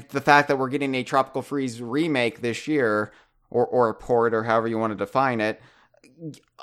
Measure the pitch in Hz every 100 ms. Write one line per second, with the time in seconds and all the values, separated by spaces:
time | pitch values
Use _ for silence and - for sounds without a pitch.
0 | 120 139 131 143 143 139 131 139 139 131
1 | 123 139 131 139 123 147 131 113 120 131
2 | 165 139 120 110 120 110 - 151 117 107
3 | 110 - _ _ _ 120 123 123 117 107
4 | - 120 117 110 113 113 113 113 113 101
5 | 101 131 135 117 107 107 - _ _ _
6 | _ 139 165 - _ -